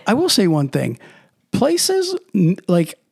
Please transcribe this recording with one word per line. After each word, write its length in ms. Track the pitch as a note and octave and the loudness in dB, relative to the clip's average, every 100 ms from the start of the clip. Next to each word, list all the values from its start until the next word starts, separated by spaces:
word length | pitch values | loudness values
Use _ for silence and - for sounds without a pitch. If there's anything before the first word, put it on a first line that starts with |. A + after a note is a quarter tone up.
| - | -2
I 80 | A#3+ | 0
will 140 | F4+ | 0
say 180 | - F#3 | 2 2
one 220 | D#3 C#3 | 2 0
thing. 280 | C#3 B2 A#2 - - _ _ _ | -2 -4 -8 -16 -20 _ _ _
Places 640 | F#3+ C#4+ F4 - F#4+ F4+ F#4 _ | -2 0 0 0 -2 -2 -6 _
n-, 240 | G3+ E3 F#3+ - | 0 0 0 0
like 280 | F3 D#3+ - _ | 0 0 -6 _